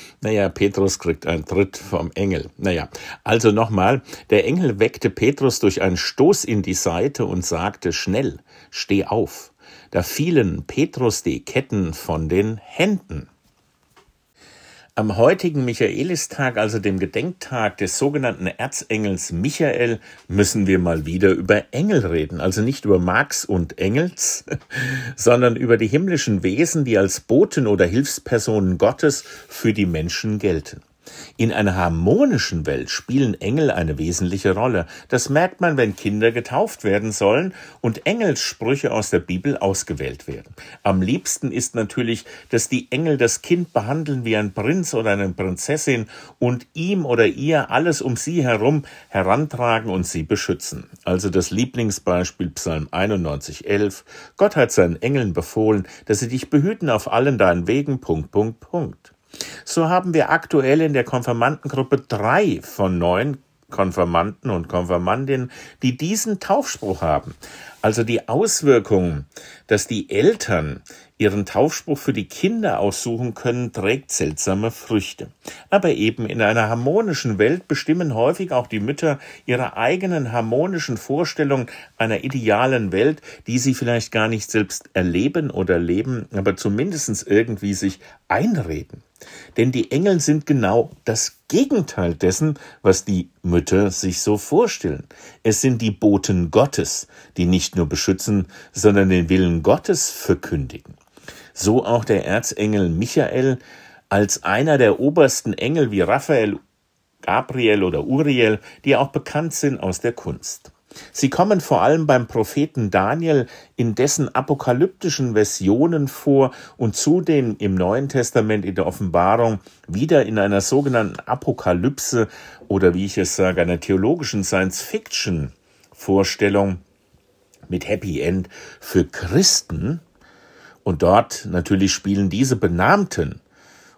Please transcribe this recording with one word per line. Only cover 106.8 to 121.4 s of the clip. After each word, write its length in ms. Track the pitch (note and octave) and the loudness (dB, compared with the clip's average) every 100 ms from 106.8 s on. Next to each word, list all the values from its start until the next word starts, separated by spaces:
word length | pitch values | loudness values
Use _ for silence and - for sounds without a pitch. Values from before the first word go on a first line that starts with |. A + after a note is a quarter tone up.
| _ _ _ _ | _ _ _ _
Gabriel 640 | - G#2+ - B2+ A2+ G#2 | -2 -2 -2 0 2 4
oder 200 | F#2 D2 | 2 0
Uriel, 560 | F#2 C3+ D3 B2+ A2 G#2+ - - | 0 0 2 4 2 2 -4 -6
die 140 | C3+ B2 | 2 2
auch 140 | C#3 | 2
bekannt 420 | - - D3 D#3+ | -2 -4 -4 -4
sind 260 | - C#3+ B2+ | -2 -2 -2
aus 220 | F#2+ F2+ | -4 -2
der 100 | A#2+ | -4
Kunst. 600 | - - - - - - _ _ - - | -4 -8 -10 -10 -14 -18 _ _ -20 -14
Sie 180 | - C3+ | -2 0
kommen 300 | - F#3+ F#3+ | 2 2 2
vor 220 | - A2+ | 2 2
allem 260 | G#2+ D#3+ D3+ | 4 2 2
beim 180 | B2+ A#2+ | 2 2
Propheten 640 | A2+ G#2 - D#3 C3 G#2 | -2 -2 -2 -2 -2 0
Daniel 580 | F#2+ G2+ D#3+ E3 C#3+ A#2 - - - | 0 0 0 2 2 0 -8 -12 -2
in 200 | A2+ G#2+ | -2 2
dessen 380 | C#3 - C3 | 0 0 -2
apokalyptischen 1000 | C3 C3+ C#3+ - B2 B3+ - F3 C#3+ B2+ | -2 -2 -2 0 2 0 0 -4 -2 0
Versionen 720 | G#2+ G#2 - F#2 A#2 E3 D#3+ C#3 | 2 0 0 2 2 2 0 -2
vor 440 | - D3 C#3 B2+ - - - | -2 2 4 4 0 -18 -4
und 180 | A#2 - | -4 0
zudem 600 | D3 F3+ E3+ D3 A#2+ G#2 | 2 2 4 2 2 -2
im 160 | G2+ F#2 | -2 0
Neuen 320 | F2+ A#2+ C#3 | 2 0 0
Testament 560 | C3+ A#2 A#2+ G#2+ G#2+ | -2 0 0 2 0
in 120 | F#2+ F#2+ | -2 -2
der 100 | D#2+ | -2
Offenbarung 760 | - F#2+ E2+ F#2 A2+ A#2 G#2 - _ - | -2 0 2 4 4 2 0 -8 _ -8
wieder 360 | F#3 D#3+ D3+ A2 | -4 4 4 4
in 140 | G#2+ | 0
einer 220 | G2+ G2 | 2 2
sogenannten 580 | - C3 C#3+ A#2+ G2+ E2 | 2 0 2 0 0 -6
Apokalypse 1080 | - C3+ | -6 -4